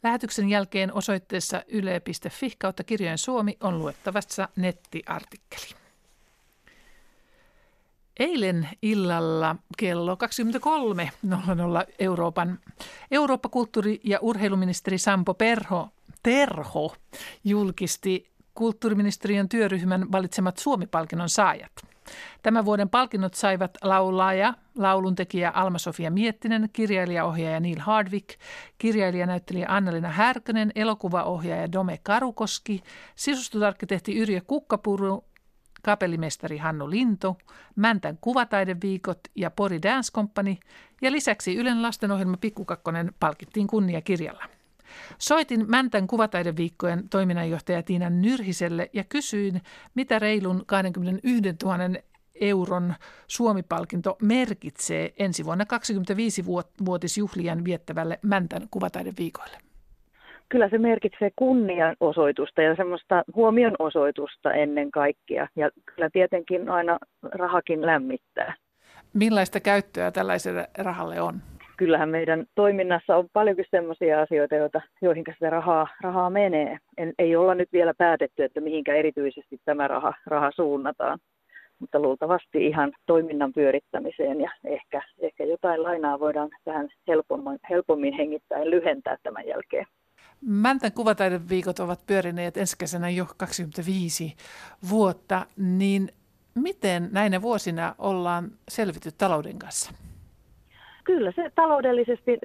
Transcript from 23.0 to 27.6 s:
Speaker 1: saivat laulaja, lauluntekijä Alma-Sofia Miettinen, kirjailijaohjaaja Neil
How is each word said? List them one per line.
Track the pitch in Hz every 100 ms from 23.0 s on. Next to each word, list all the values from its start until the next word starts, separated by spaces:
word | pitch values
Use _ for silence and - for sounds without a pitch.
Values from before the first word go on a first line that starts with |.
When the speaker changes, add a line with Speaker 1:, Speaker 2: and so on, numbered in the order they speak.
| 254 208 190
Speaker 1:
saivat | - 208 190 185 -
laulaja, | 196 190 190 185 190 190 208 247 _ -
lauluntekijä | 196 190 190 180 180 190 175
Alma-Sofia | - 185 175 175 - 165
Miettinen, | 180 226 214 220 220 220
kirjailijaohjaaja | - 220 196 180 175 165 165 160
Neil | 160